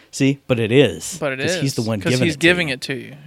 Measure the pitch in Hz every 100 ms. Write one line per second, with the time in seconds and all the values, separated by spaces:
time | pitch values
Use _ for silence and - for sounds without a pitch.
0 | _ - 139 135 - 120 107 135 113 80
1 | - - 147 131 151 180 139 - 113 107
2 | 104 127 165 135 165 180 156 127 - 127
3 | 113 143